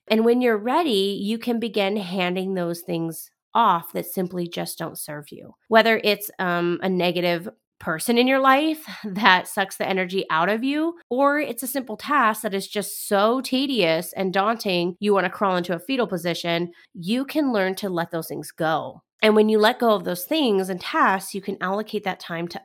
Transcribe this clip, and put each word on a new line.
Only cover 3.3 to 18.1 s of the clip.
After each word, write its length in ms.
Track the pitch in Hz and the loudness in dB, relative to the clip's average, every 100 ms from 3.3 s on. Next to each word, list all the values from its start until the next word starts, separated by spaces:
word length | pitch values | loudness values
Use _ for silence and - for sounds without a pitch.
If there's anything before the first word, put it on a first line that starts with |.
| _ _ - | _ _ 2
off 340 | 220 170 - | 2 2 -2
that 120 | 180 170 | -8 -6
simply 420 | - 180 185 175 | -4 -4 -4 -6
just 300 | 175 170 - | -6 -8 -8
don't 200 | 165 - | -10 -10
serve 340 | - 147 143 | -12 -12 -14
you. 240 | - - - _ | -18 -20 -20 _
Whether 320 | 220 226 220 | 4 6 4
it's, 260 | 208 202 - - | 2 0 -2 -4
um, 400 | 185 175 175 175 | -2 0 0 0
a 60 | 190 | 0
negative 640 | 180 180 175 175 170 180 - _ _ | 0 0 0 0 -2 -4 -16 _ _
person 380 | - 160 - 240 | -6 -4 0 2
in 100 | 254 | 4
your 120 | 269 | 4
life 460 | 269 269 311 311 - 185 | 4 4 2 -2 -8 -12
<laughs> 80 | |
that 440 | 214 190 214 180 - | -8 4 6 6 4
sucks 300 | - 190 - | -4 -4 -4
the 100 | - | -2
energy 380 | 190 185 190 - | -2 -2 -2 -2
out 180 | 160 180 | 0 2
of 160 | 220 | 0
you, 320 | 262 302 320 339 _ | 0 0 -2 -4 _
or 300 | 247 277 294 | 0 2 2
it's 240 | 302 240 | -2 -6
a 40 | 262 | -6
simple 300 | 277 233 214 | -6 -8 -10
task 460 | 233 285 220 220 | -2 2 2 0
that 100 | 214 | -4
is 140 | 196 190 | -4 -4
just 400 | 208 196 - - | -6 -6 -8 -2
so 340 | 202 214 254 | 2 4 2
tedious 720 | 254 262 277 247 165 160 175 | 0 -2 0 2 2 2 0
and 180 | - 190 | -4 -2
daunting, 640 | 190 202 233 208 175 175 180 | 0 0 -2 0 0 0 -2
you 140 | 208 | 2
wanna 160 | 196 180 | 2 2
crawl 280 | - 196 180 | 0 0 0
into 180 | 175 170 | 0 -4
a 40 | |
fetal 280 | - 269 220 | -2 -2 -2
position, 640 | 180 170 165 170 170 175 - _ | -2 -4 -4 -2 -2 -4 -8 _
you 320 | 190 170 240 277 | -10 -2 -2 -2
can 260 | 302 277 | -2 0
learn 240 | 214 185 190 | 2 0 -2
to 140 | 202 | -4
let 220 | 175 170 | -4 -4